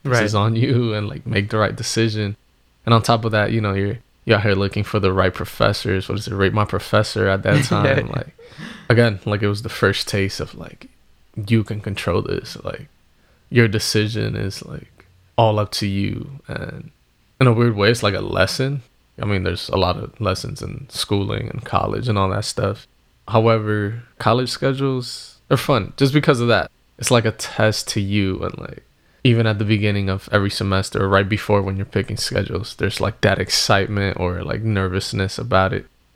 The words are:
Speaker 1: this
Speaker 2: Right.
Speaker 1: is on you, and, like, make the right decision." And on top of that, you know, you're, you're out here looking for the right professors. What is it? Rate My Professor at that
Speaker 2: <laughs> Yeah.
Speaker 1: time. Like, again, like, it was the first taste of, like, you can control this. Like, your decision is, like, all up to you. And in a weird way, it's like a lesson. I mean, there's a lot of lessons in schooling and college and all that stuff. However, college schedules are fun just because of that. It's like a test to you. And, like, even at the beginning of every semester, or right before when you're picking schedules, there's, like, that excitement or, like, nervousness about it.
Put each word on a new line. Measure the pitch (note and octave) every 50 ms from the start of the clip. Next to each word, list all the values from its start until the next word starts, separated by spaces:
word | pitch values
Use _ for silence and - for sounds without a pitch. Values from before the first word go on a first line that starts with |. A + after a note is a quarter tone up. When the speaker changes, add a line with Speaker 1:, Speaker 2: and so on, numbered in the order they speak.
| -
Speaker 1:
this | C#3 B2
Speaker 2:
Right. | A#2 G#2+
Speaker 1:
is | G#2 G#2+
on | G2+ G#2 A2+ A2+
you, | A2+ B2+ C3 B2 B2 A#2+ A2+ G#2+
and, | G#2 G#2 G#2
like, | - - -
make | A#2+ A2+ G2+ G2+ G#2
the | A2+ G#2+
right | G#2 - A2
decision." | A2 A2+ - - A2+ A2+ A2+ G#2+ G#2+ G#2 G2+ G#2+ - _ _ _ _ _ _ _ _ -
And | A2+ A#2
on | A2+
top | - - A#2 A2 A2+
of | A2+
that, | A2 G#2+ G#2 G2+
you | A2 A2+
know, | G#2+ G2+ G2
you're, | G2 G2 G2+ A2+ A#2+ - _ _ _ -
you're | A#2+ A2 G2
out | G2
here | G#2+ G2
looking | F#2+ G2+ G2 - G#2 G2+
for | - - G#2
the | G2 F#2+
right | F#2 F#2+ F#2 F#2 -
professors. | - - - - - - G#2+ G2+ - - G2+ F#2+ F#2+ - -
What | G2 G2+
is | - -
it? | F#2+
Rate | G2 G2 F#2+ G#2+
My | G#2+ G#2
Professor | - - F2+ - - - G#2+ G#2+ - - G#2 G2+ G2
at | G2 G2 -
that | G2+ G2+ G#2
Speaker 2:
<laughs> |
Yeah. | -
Speaker 1:
time. | - G#2+ G#2 G#2 C3+ C3+ C#3+ - -
Like, | - - - - - - - - - - - - - - - -
again, | A#2 A#2 A#2 A2+ G2+ F#2+ -
like, | A2 G#2 G2+
it | G#2+ G#2
was | G#2 G#2 A#2+
the | A2
first | - - - G2 G2 - - -
taste | - G2+ G2 G2 - -
of, | D#2 - -
like, | - E2 D#2 - - - - _ _ _ _ _ _ _ _ - A2 G2+ G2
you | A#2 A2+ G#2
can | - A2 A2
control | - G#2+ G2 - - - E2+ G#2
this. | - - - - - - - - -
Like, | - - - C#3+ - _ _ _ _ _ _ _ _ _ _ _ -
your | A#2+ A#2 A#2 G#2+
decision | G2 G#2+ - - - G#2+ G#2+ G#2+ A2+ A2 G#2+ G#2+ G#2+
is, | A2 G#2 G2 - - -
like, | - - - - - _ _ - _ _ _ _ _ -
all | - A#2 A2 G#2+ G#2+
up | G#2 - - -
to | G#2 G2+
you. | G2 G2 G2 G2+ G2+ - - C#3 C#3 C#3 - -
And | - - - - - - - - _ _ _ _ _ _ _ _ _ -
in | C3 B2
a | A2+
weird | A2+ A#2+ A#2+ G#2+
way, | G2+ G2 A2
it's | A#2+ - G#2+
like | G#2 F#2+
a | -
lesson. | G2+ - - - F#2+ - - - C3 C3+ C#3+ C3+ - _ _ _ _ _ _ -
I | -
mean, | G#2 G2+ F#2+ F#2
there's | F2 F2 - - -
a | -
lot | F#2+ F2+ F2+ F2+ -
of | A2 - - -
lessons | A2 G2 F#2+ - - - G2 -
in | - - - - - -
schooling | - - - - G2+ G2+ G2 - - - - -
and | - - -
college | - - - - - - G#2+ A#2 A#2+
and | G#2 G2+
all | G2 F#2+
that | G2 G2+ G#2
stuff. | - - - G2+ G2 G2+ - - _ _ _ _ _ _ _ - -
However, | - A2+ A2+ A#2 A2+ A2 G#2+ G#2+ G#2+ G#2 G#2 G2+ A2+ A#2+ - _ _ -
college | - G#2+ A#2 B2+ B2+ B2
schedules | - - - C3+ C3+ C3+ C#3 C3+ C3 B2+ B2 - - - - - - _ _ -
are | C#3 B2
fun | - - C#3 A2 F#2 - - -
just | C#3 C3 C#3
because | D3+ - D#3+ C#3 A#2
of | A#2+ A#2
that. | A2 F#2 D2 - _ _ _ _ _ -
It's | G#2+ -
like | B2+ A#2 G#2+
a | - -
test | - - - - - A2 A2 G#2 - - -
to | - A2
you. | G2+ G2 G2+ G#2 G2 F#2+ F#2 - -
And, | F2+ - G1+
like, | - - - - - _ _ _ _ _ _ _ -
even | B2+ A#2 A2+ A2+
at | A2 G#2+ G2+
the | G#2+
beginning | G2+ A2 G2+ G#2 G#2 G2+ G2+ G2 F#2+
of | F#2+ F#2+ - -
every | G#2+ G#2 G2 G2+
semester, | - - G2+ G2 F#2+ F#2+ F#2+ - - G2+ G2
or | G2
right | G2 G2 G2+ F#2+
before | A2 G2+ - - G#2 G2+
when | F#2+ G2 F#2+
you're | G2 G2
picking | - - G2+ F#2+ - - -
schedules, | - - - G2 F#2+ - - F2+ - - -
there's, | - - G2 - -
like, | - - - -
that | - G2+ G2 F2+
excitement | F#2 - - - - - G#2+ G2 F#2+ - G#2 G2+ G2 G2 - -
or, | F2+ F2+ F2+ F2+ F2+
like, | C#2+ - G#2
nervousness | A2 A2+ G#2+ G2 F#2+ F#2 F#2 G2 - - - G2 F#2+ F#2+ - -
about | A2+ A#2 - F#2+ F#2+ F#2+ F#2+
it. | G2 - - _ _ _ _ -